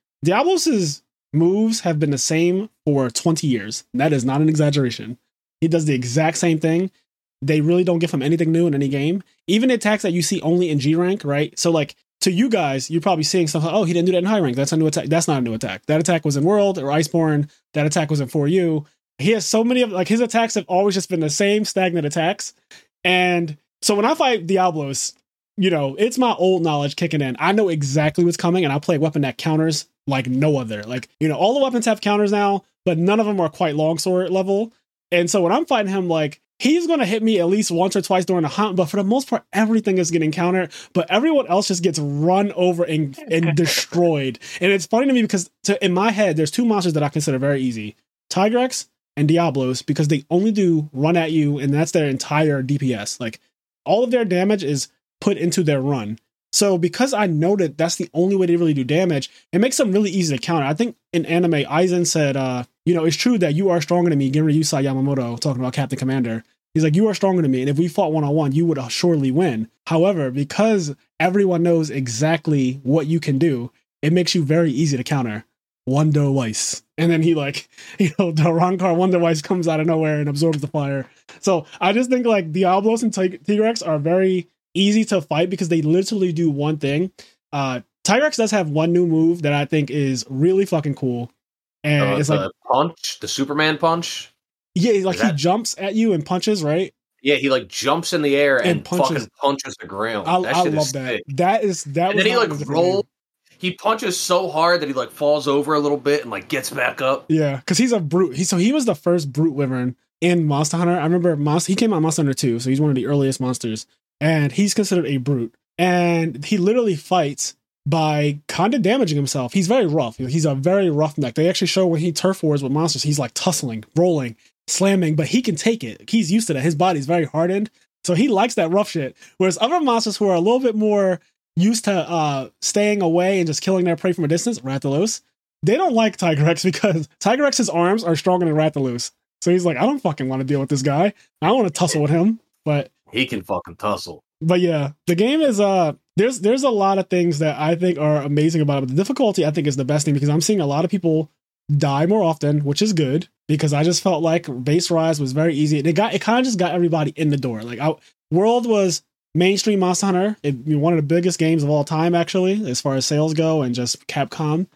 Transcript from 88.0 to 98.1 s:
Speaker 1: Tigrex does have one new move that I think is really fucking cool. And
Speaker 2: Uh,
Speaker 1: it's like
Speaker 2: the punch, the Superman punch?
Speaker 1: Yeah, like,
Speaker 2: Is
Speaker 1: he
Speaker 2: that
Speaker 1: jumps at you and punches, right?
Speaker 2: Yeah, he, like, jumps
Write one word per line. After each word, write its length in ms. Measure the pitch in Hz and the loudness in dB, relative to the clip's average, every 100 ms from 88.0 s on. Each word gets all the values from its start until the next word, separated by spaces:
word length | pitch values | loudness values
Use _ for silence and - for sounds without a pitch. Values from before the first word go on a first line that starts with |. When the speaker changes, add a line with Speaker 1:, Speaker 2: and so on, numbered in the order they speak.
Speaker 1:
Tigrex 320 | - 226 302 302 | 0 2 2 0
does 140 | 220 | 0
have 200 | 214 160 | 0 0
one 220 | 147 165 | 0 0
new 140 | 175 175 | 2 2
move 360 | 160 160 175 | 2 2 2
that 100 | 147 | 0
I 120 | 143 | -2
think 260 | 147 156 139 | 0 -2 -2
is 340 | 147 135 127 - | -2 -2 -2 -4
really 380 | 135 170 190 196 | 0 2 2 0
fucking 280 | 160 147 | 0 -2
cool. 360 | 139 131 120 120 _ _ _ _ _ | -4 -4 -4 -8 _ _ _ _ _
And 320 | 147 147 131 | 0 2 2
Speaker 2:
Uh, 20 | - | 0
Speaker 1:
it's 120 | 147 | 0
like 120 | 151 | 0
Speaker 2:
the 120 | 95 - - | -2 -8 0
punch, 480 | 127 165 165 - - | 2 2 -4 -12 -10
the 80 | - | -8
Superman 500 | - 139 143 156 156 | -4 -4 0 0 2
punch? 540 | 165 170 170 - - _ _ _ _ | 0 0 -4 -10 -16 _ _ _ _
Speaker 1:
Yeah, 300 | 175 226 202 | 0 2 2
like, 120 | 185 175 | 0 0
Speaker 2:
Is 60 | |
Speaker 1:
he 60 | 220 | 0
Speaker 2:
that 80 | 147 | 0
Speaker 1:
jumps 380 | 165 208 - - | 0 0 -2 -8
at 160 | 196 | -4
you 180 | 220 226 | 0 0
and 120 | 170 | 0
punches, 380 | 147 180 220 208 | -2 -4 -2 -2
right? 280 | 147 160 190 _ _ _ | 0 -2 -4 _ _ _
Speaker 2:
Yeah, 140 | 135 135 | 0 2
he, 120 | 135 | 2
like, 180 | 131 95 | -2 -4
jumps 440 | - 131 165 165 | -4 -2 -2 -2